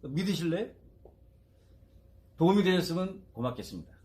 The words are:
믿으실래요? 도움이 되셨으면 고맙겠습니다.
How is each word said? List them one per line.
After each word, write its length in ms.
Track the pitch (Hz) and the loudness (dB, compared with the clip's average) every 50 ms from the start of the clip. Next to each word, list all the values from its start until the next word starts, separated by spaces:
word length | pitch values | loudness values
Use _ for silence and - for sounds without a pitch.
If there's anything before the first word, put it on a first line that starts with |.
| - | -10
믿으실래요? 640 | 135 135 160 190 196 196 151 170 170 160 185 226 247 - - - - - - - - - _ - - - - - _ _ _ _ _ - - - _ - - _ - - - _ - _ - | -4 -4 -2 -2 -2 -2 -2 -2 -2 -2 -2 -4 -6 -10 -20 -20 -20 -20 -20 -20 -20 -20 _ -20 -20 -20 -20 -20 _ _ _ _ _ -20 -20 -20 _ -20 -20 _ -20 -20 -20 _ -20 _ 2
도움이 260 | 160 175 196 208 190 | 4 6 6 6 6
되셨으면 600 | 185 185 180 - - 165 175 185 190 185 - - - - | 4 4 2 2 0 -2 -4 -4 -4 -8 -12 -18 -18 -10
고맙겠습니다. 580 | 113 120 127 120 - 98 - 95 87 76 - - - | -6 -6 -6 -4 -6 -12 -12 -12 -14 -16 -16 -20 -20